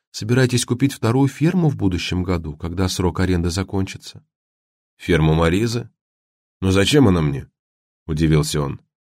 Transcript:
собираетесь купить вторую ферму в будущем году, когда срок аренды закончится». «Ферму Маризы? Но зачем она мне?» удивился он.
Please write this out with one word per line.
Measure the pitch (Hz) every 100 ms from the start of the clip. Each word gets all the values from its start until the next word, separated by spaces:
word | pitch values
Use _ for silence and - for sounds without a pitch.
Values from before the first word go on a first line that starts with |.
| _
собираетесь | - 107 123 127 123 -
купить | 120 135
вторую | - 110 123 139
ферму | - 151 190 160
в | 107
будущем | 101 90 - 90
году, | 90 87 80 76
когда | 85 87 92
срок | - 90 82
аренды | 90 90 85
закончится». | 85 95 98 95 - - - - _ _ _ _ _ _ _
«Ферму | - 82 78
Маризы? | 80 82 90 117 117 - _ _ _ _ _ _ _
Но | 95
зачем | 95 98 147 120
она | 90
мне?» | 76 67 - _ _ _ _ _ -
удивился | 76 80 78 76 78
он. | 71 - _ _